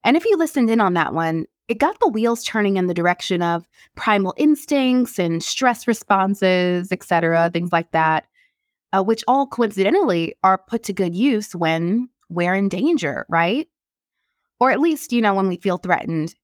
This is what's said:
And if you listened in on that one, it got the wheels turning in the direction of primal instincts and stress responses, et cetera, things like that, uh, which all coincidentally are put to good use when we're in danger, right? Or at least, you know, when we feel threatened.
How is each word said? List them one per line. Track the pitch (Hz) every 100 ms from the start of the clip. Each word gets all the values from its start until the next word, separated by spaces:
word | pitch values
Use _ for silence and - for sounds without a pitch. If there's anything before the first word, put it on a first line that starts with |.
And | 220 302
if | 453
you | 392
listened | 320 - 226
in | 226
on | 202
that | 175 151 151
one, | 165 160 - _ -
it | 220
got | 294 415
the | 427
wheels | 220 233 233
turning | - 226 208 196
in | 180
the |
direction | 175 175 175 - 180
of | 170 170 - _ - -
primal | - 208 190 -
instincts | 311 294 - 285 262 254 240 -
and | 175 165
stress | - - 254 226 -
responses, | 226 - 196 190 196 190 185 180 180 180
et | 180
cetera, | - 170 165 165 170
things | 170 175
like | 170 170
that, | 165 160 156 _ _ _ _ _ _ _
uh, | 190
which | 196 226 -
all | 262 277
coincidentally | - 226 196 190 349 320 175 165 -
are | 190 190
put | _ 233
to | -
good | 190 180 175
use | 269 220 214 170
when | 160 165 170 226 247 _ _
we're | 170 175
in | 190 196
danger, | 196 277 320 156 127 -
right? | 165 170 247 - _ _ _ _ _ _ _ _ _
Or | 254
at | 247
least, | 330 311 -
you | 240
know, | 220 196
when | 190
we | 175
feel | 196 180
threatened. | 180 170 - 165 160 -